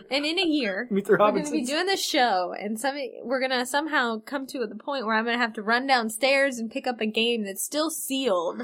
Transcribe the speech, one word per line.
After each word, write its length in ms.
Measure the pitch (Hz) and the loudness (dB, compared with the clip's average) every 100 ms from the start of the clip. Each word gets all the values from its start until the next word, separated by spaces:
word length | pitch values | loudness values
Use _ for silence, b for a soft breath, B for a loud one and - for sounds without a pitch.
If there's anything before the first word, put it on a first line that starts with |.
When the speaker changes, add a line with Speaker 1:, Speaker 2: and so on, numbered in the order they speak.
| - | 4
Speaker 1:
And 160 | 269 294 | -2 0
in 140 | 339 | 0
a 60 | 359 | 2
year, 400 | 302 226 190 247 | 2 0 -2 -2
Speaker 2:
<laughs> 40 | |
Meet 140 | 196 202 | -2 4
the 60 | |
Speaker 1:
we're 60 | 185 | 6
gonna 160 | 208 | 6
be 60 | 196 | 4
Speaker 2:
Robinsons. 280 | - 311 247 | 0 -2 0
Speaker 1:
doing 160 | 302 359 | 0 0
this 180 | 381 | 0
show, 520 | - 302 247 185 180 - | 0 2 4 4 0 -4
and 200 | 208 220 | -6 -4
some, 160 | 269 285 262 - | -2 -4 -6 -10
we're 180 | 233 262 | -4 -2
gonna 260 | 262 254 247 | 0 0 0
somehow 520 | 285 311 285 240 220 | -2 0 0 0 -2
come 280 | - 277 262 | -6 -8 -6
to 180 | 277 226 | -6 -6
the 100 | 208 | -6
point 300 | - 277 220 | -6 -4 0
where 100 | 220 | 0
I'm 100 | 226 | 0
gonna 120 | 233 | 0
have 160 | 240 | -2
to 80 | 220 | -2
run 240 | 202 240 269 | 0 0 4
downstairs 720 | 262 220 - 262 269 277 240 | 2 2 0 2 4 2 0
and 140 | 226 | -6
pick 160 | 269 262 | -4 -4
up 120 | 226 | -2
a 40 | 220 | -2
game 380 | 214 226 233 202 | 0 0 0 -2
that's 180 | 190 | -6
still 260 | - 294 311 | -4 -2 -2
sealed. 680 | 320 - 269 262 180 170 214 | -2 -4 -2 2 2 0 -4